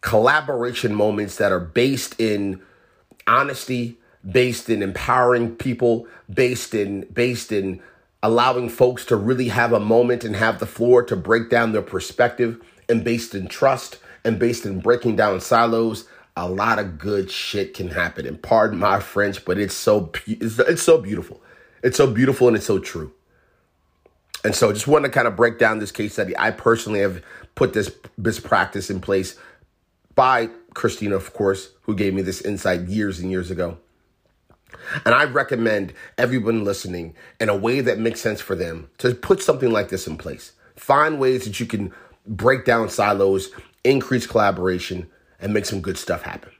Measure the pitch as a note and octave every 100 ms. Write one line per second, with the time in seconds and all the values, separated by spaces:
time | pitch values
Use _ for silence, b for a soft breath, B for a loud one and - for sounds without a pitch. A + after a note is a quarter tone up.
0 | - G#2+ A#2+ D3+ C#3+ C3 A#2+ A#2+ B2 G#2
1 | G#2 G2+ G2+ - G2+ F#2 F2 B2 B2+ C3+
2 | - - A2+ G#2 G2+ F#2 b b b b
3 | b _ - A#2+ C#3+ C3 - B2+ A#2+ A#2
4 | b b F#2+ F#2+ B2 A#2 - G#2+ G2 F#2
5 | - B2+ B2 B2 A#2 A2+ C3+ A#2 A#2+ A#2
6 | B B B G2 B2 B2+ - A2 G2+ G2
7 | - - B2 A#2 - G#2+ F#2+ F2+ b b
8 | b _ - A#2 B2 B2 A#2+ - B2+ -
9 | - A2 G#2 B2+ B2 G#2 A#2 A2+ G#2 A2+
10 | B2 A#2+ A2+ G2+ A2 G2+ F#2+ - A#2 B2
11 | - G2 F2 A2+ A2+ A#2 A#2 G#2+ F#2+ F#2+
12 | - - A#2+ - A#2+ A#2 b b b A#2
13 | A2+ A#2 A#2 G2+ F2+ - C3+ C3 - -
14 | B B - G#2 A#2+ A#2+ - F#2+ G2 A#2+
15 | B2 G#2+ G#2+ F#2+ - A#2 A#2 A2+ A2+ G2+
16 | - B B - F2+ F#2 A2 G#2+ G2 D#2
17 | G2 G2+ F#2 - - G#2 F#2+ - F2+ F2
18 | E2+ - B1 D#2 - A2+ G#2+ G2+ G2+ G2
19 | - - G2+ G2 - F#2 G2+ - - G#2+
20 | E2 - - A2+ A2+ A2 B2+ E3+ - D#3+
21 | F#2+ G#2 - - b b b b B2+ -
22 | C3+ A2 C3 C3+ B2 G#2+ - G2 - E2+
23 | D2+ _ _ _ _ _ _ _ _ _
24 | _ _ _ - A2 G#2 A2+ G#2 - D3+
25 | C#3 C3 A#2+ G2 A#2 A#2 A2+ G#2+ G#2 -
26 | G2+ - F#2+ - G#2+ - - A#2 - G#2+
27 | G2 F2+ B B B - C3+ A2 F#2+ -
28 | - - A2 A2 - G#2+ F#2+ G2+ F2+ F#2+
29 | - G2 F#2 - B B _ _ _ _
30 | _ - C3 B2+ A2+ - _ - A#2 -
31 | G#2 F#2+ F#2 - G2+ G2 - _ - G2+
32 | G2+ F#2+ F#2 F#2 - G2 F#2+ F2+ F2+ G#2
33 | G#2 F2 F#2 F#2 E2+ F2+ F2 E2 _ _
34 | _ _ _ _ _ _ _ B B B
35 | - A#2+ D3 B2+ C3+ A#2 A2+ G#2+ F#2+ -
36 | B B B2 B2+ G#2+ A2+ G2+ G2 F#2+ F2
37 | E2 D#2+ B B A2 G2+ A2 C3 B2+ G#2
38 | A2+ A2+ A#2 G#2 - F#2+ E2+ E2 D#2 _
39 | B2 B2 - F#3 - C#3+ B2+ G#2+ G2+ F#2+
40 | - D#2 - C2 - _ b - - C#3+
41 | D#3 D3+ C3 B2+ A2 G2+ A#2 G#2 F#2+ B
42 | B B - G2+ A2 C3 B2+ A#2 G#2+ -
43 | G#2 G2+ G2 F#2+ F#2+ B B B - C#3
44 | - B2+ - A#2 G#2 F2+ F#2 F2+ - F2+
45 | E2+ b b b G2 G#2 F#2+ G2 F#2 F#2
46 | - F2 - - - _